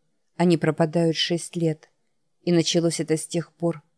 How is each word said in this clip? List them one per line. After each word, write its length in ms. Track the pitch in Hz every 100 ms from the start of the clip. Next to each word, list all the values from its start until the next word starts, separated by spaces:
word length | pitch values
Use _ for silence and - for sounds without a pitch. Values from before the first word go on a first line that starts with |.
| _ _ _ -
Они 220 | 180 165
пропадают 580 | 156 156 165 170 165 156
шесть 400 | - 170 - 175
лет. 340 | 165 156 _ _ _ _ _ _
И 80 | -
началось 480 | 170 156 175 170 165
это 160 | 160 160
с 120 | -
тех 260 | 170 160
пор, 280 | - 170 156 _